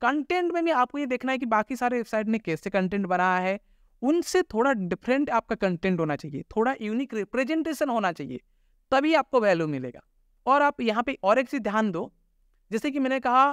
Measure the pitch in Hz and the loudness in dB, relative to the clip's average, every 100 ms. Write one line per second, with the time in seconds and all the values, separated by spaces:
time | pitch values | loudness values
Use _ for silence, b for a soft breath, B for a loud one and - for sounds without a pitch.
0 | 240 294 277 359 349 349 330 285 247 285 | -2 0 0 -2 0 0 0 2 0 -2
1 | 285 247 254 262 262 220 214 254 247 247 | -4 -4 -2 -4 0 0 0 -2 -2 -2
2 | 220 220 214 220 196 160 202 196 185 202 | -2 -4 -2 -2 -2 -4 -2 -2 0 -2
3 | 190 180 185 185 185 196 _ _ _ _ | -2 0 2 2 0 -4 _ _ _ _
4 | 240 339 330 370 359 214 262 247 180 170 | 0 0 2 0 0 0 2 2 -2 -4
5 | - 262 294 233 - 220 196 175 190 180 | 0 0 2 0 -2 -2 0 0 0 0
6 | 160 143 156 143 - - 226 269 214 226 | 0 -4 -6 -10 -6 -2 0 -2 -4 -4
7 | 269 220 190 240 262 320 320 302 294 233 | -4 -6 -4 -4 -2 -2 -2 -2 -2 0
8 | 196 165 139 123 - _ _ _ - 262 | -2 -4 -8 -12 -14 _ _ _ -2 2
9 | 302 320 262 254 214 175 160 139 127 - | 4 2 2 2 4 2 2 -4 -6 -12
10 | - _ _ _ - 277 285 285 233 214 | -20 _ _ _ 0 4 4 0 -2 0
11 | 240 269 190 233 254 277 208 208 220 160 | -2 0 2 2 2 -2 -2 0 0 -2
12 | 117 _ _ _ _ _ - 220 294 277 | -8 _ _ _ _ _ -8 -4 -4 -2
13 | 262 262 262 254 277 | -2 -2 2 4 4